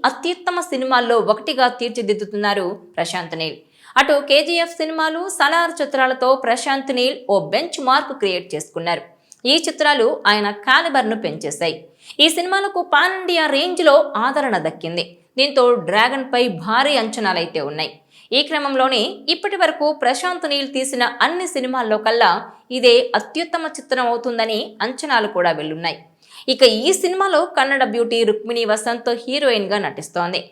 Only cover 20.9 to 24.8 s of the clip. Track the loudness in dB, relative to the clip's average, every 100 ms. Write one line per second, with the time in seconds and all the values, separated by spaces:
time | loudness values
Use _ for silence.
20.9 | -2 -2 0 0 0 -4 -4 -4 -4 0
21.9 | 0 2 4 4 2 -4 -20 _ 4 6
22.9 | 6 4 -2 -2 -6 -4 -4 -6 -10 -4
23.9 | -2 0 -2 -4 -2 -2 -2 -6 -6